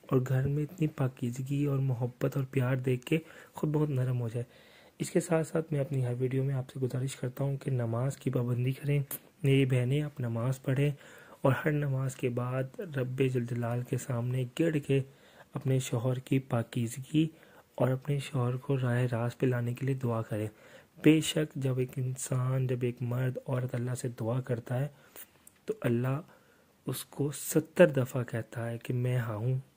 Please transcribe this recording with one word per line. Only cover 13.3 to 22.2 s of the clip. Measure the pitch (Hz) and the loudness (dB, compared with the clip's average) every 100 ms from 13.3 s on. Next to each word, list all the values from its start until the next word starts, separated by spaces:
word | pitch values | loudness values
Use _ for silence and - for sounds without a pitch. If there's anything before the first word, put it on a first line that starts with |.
| 127 120 | 2 0
जलाल | 120 117 120 | -2 -2 -2
के | 123 127 | -2 -4
सामने | - 120 120 127 123 - | -2 -2 0 -2 -2 0
गिर | 165 151 | 2 2
के | 139 139 135 - - - - | 2 2 2 -10 -20 -20 -12
अपने | 135 131 131 | -6 2 2
शौहर | 131 120 127 127 | 2 0 0 -2
की | - 135 - | 0 0 2
पाकीज़गी | 120 113 127 117 131 131 156 160 - - - - - | -2 -2 -2 -4 -4 -2 2 2 -2 -20 -20 -16 0
और | 127 | 2
अपने | 131 139 143 | 2 -2 -4
शौहर | - 135 123 127 | -2 0 0 -2
को | - 135 | -2 0
राह | 127 120 123 | 2 2 2
रास्त | 117 120 - | 0 -2 0
पे | 131 | 0
लाने | 123 120 | 0 -2
के | 120 131 | -4 -2
लिए | 135 | -2
दुआ | 120 113 | 0 -2
करें। | 113 107 107 - - - - - | -2 -4 -4 -8 -20 -20 -20 2
बेशक | 151 156 151 160 151 139 | 6 6 4 -2 -2 -2
जब | 135 127 | -2 0
एक | 127 - | -2 -2
इंसान, | 127 131 | -4 -4